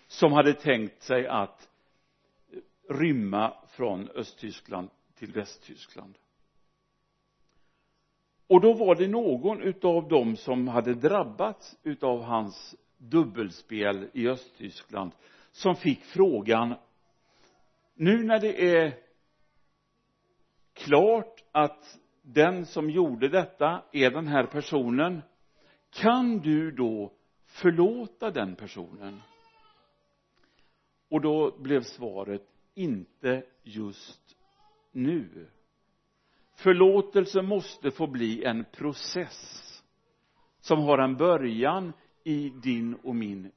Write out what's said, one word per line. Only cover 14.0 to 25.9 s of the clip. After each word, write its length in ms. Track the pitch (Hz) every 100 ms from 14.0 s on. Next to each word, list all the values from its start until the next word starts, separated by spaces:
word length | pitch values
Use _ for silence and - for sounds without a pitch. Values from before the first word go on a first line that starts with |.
| 98
i 140 | 131 120
Östtyskland 840 | 127 - - 101 - - 104 90 - _ _ _
som 240 | - 190 175
fick 280 | 170 127
frågan: 720 | - 190 190 117 104 113 120 120 _ _ _ _ _ _ _ _ _ _ _
"Nu 300 | - 165 233
när 160 | 220 220
det 380 | 214 - 175 165
är 160 | 160 127 _ _ _ _ _ _ _ _ _ _ _ _ _ _ _ _ _
klart 720 | - 139 143 208 226 - - _
att 480 | 151 147 - - - _ _
den 440 | 135 120 165 185 160
som 240 | 165 151
gjorde 400 | 165 160 113 139
detta 540 | 180 160 - 147 175 -
är 200 | 147 127
den 160 | 147 156
här 180 | 143 120
personen, 760 | 147 147 151 120 123 170 170 - _ _ _ _ _
kan 500 | _